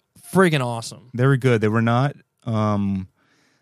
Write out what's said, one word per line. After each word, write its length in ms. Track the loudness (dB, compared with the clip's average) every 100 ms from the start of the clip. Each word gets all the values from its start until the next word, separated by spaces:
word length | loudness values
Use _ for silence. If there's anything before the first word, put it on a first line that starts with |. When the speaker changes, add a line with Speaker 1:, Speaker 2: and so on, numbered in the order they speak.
| _ _ -4
Speaker 1:
friggin' 280 | 2 2 2
awesome. 460 | -2 -6 -10 -16 -12
Speaker 2:
They 120 | -2 2
were 100 | 2
good. 240 | 2 2
They 60 | 2
were 160 | 2
not, 320 | 2 0 0 -6 _ _
um, 640 | -6 -2 -2 -2 -2 -4 -8 _ _ _ _ _